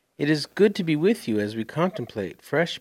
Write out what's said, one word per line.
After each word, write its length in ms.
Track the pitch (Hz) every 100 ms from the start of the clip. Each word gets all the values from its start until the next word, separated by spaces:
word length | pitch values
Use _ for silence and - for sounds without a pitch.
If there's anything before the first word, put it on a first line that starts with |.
| _ -
It 120 | 143
is 160 | 151
good 300 | 147 - 208
to 80 | 202
be 140 | 165 151
with 320 | 185 226 -
you 100 | 107
as 160 | 104
we 80 | 113
contemplate 800 | 107 147 180 - 117 113 95 -
fresh 360 | - 143 175 -